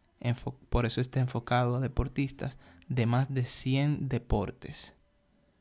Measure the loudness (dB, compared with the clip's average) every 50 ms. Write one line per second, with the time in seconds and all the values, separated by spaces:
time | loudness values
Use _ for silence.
0 | _ _ _ -6 -2 -2 -2 -2 -4 -10 -10 -10 -6 0 0 2 2 2 0 0
1 | -2 0 0 0 0 0 -2 -4 -2 2 2 4 4 2 2 0 -2 -2 -2 -2
2 | -2 -2 -2 -2 -4 -4 -4 -6 -8 -8 -8 -10 -18 -20 -20 -14 -8 -4 0 2
3 | 2 4 4 2 2 2 0 -2 -2 -2 -4 -4 -2 0 2 2 4 2 2 0
4 | -2 -2 -2 -2 0 2 2 2 2 0 -6 -8 -12 -12 -12 -12 -14 -14 -18 _
5 | _ _ _ _ _ _ _ _ _ _ _ _